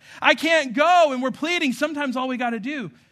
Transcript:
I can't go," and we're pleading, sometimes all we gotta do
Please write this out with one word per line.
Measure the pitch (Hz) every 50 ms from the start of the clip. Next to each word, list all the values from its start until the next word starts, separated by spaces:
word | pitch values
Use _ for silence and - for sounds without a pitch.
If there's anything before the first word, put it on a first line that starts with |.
| _ - - -
I | - 277 311
can't | - 285 330 330 320 277 262
go," | 196 262 294 339 359 349 330 294
and | 262 247
we're | 262 262
pleading, | - - 285 330 349 349 320 262
sometimes | 226 - 285 311 302 285 294 262 240
all | 262 262
we | 262 254
gotta | 240 254 240 233 226
do | 196 269 311 285 208 - - _ _ _